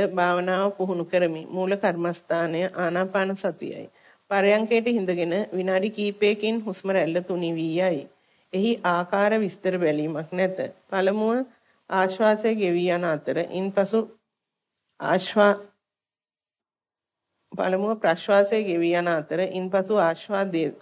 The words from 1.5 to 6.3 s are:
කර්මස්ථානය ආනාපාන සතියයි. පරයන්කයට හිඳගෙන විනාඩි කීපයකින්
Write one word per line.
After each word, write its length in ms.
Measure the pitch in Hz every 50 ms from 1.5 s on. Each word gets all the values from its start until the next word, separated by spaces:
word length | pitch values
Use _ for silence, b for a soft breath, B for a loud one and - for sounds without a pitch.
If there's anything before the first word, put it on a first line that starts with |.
| 175 185 185 185 202
කර්මස්ථානය 840 | 196 226 196 170 165 170 175 170 - _ - 160 170 165 165 165 165 185 185
ආනාපාන 600 | - - 180 165 175 180 190 190 190 202 190 190 196
සතියයි. 520 | 196 - 190 156 - - - - - - - b b b b b b b -
පරයන්කයට 560 | 202 196 190 202 208 214 220 214 240 226 220
හිඳගෙන 460 | 247 240 226 190 180 180 175 170 170 165 202 214 -
විනාඩි 400 | 170 185 185 190 185 185 190 220
කීපයකින් 640 | 220 208 208 208 202 202 208 202